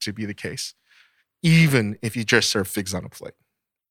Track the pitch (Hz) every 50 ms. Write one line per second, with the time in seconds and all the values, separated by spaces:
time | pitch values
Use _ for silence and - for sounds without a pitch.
0 | - 107 101 110 110 101 101 - - 87 - - - - - _ _ _ _ _
1 | _ _ _ _ _ _ _ _ - 165 160 165 165 151 139 123 104 104 107 -
2 | - 110 - 123 110 - 123 110 - - - 107 92 - - 107 95 95 95 90
3 | - - - - - - - _ _ _ _ _ _ _ _ _ _ _